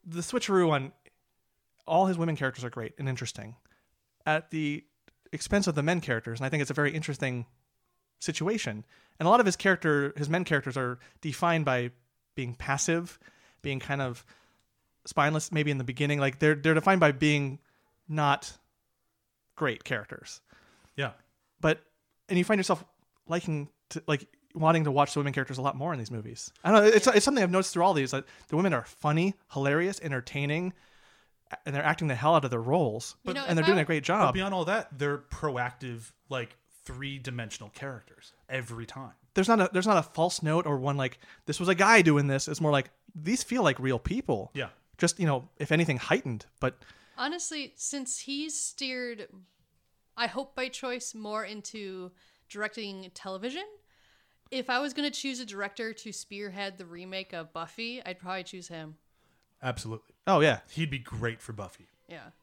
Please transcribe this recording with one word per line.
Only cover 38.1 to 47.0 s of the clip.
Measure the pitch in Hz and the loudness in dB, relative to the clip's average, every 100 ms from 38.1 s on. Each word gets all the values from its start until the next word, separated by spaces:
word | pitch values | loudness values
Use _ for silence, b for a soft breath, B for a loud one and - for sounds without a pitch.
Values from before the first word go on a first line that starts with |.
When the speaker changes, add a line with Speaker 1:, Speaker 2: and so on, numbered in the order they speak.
| - - _ - | -20 -20 _ -8
Speaker 2:
every | 131 117 117 113 | -8 -6 -10 -12
time. | 135 127 _ _ | -14 -16 _ _
Speaker 1:
There's | - 196 | 0 4
not | 226 | 4
a, | 180 | 4
there's | 185 196 | 2 4
not | 190 | 2
a | |
false | 151 - 175 - | 2 0 0 0
note | 156 160 165 | 0 0 0
or | 139 | -2
one, | 135 139 | -2 -2
like, | 131 - B B - | -4 -6 B B -8
"This | 147 | -2
was | 180 | 2
a | |
guy | 180 196 226 | 4 8 8
doing | 165 147 143 | 8 6 4
this." | 135 - | 0 -2
It's | 147 | 0
more | 156 | 2
like, | 143 131 _ - 160 | 2 0 _ -20 -8
"These | 156 254 | -2 -2
feel | - 254 | -2 2
like | 170 131 | 2 2
real | 131 120 | -2 -2
people." | - 226 - 110 - | -2 -4 -2 -4 -4
Speaker 2:
Yeah. | 139 117 _ _ - | -10 -12 _ _ 0
Speaker 1:
Just, | 170 - | 0 2
you | 165 | 0
know, | 135 123 _ | 0 -4 _
if | 147 | 0
anything, | 160 160 127 | 2 2 0
heightened. | - 220 135 107 - _ | 0 0 0 -8 -10 _
But | 127 - b b | -6 -6 b b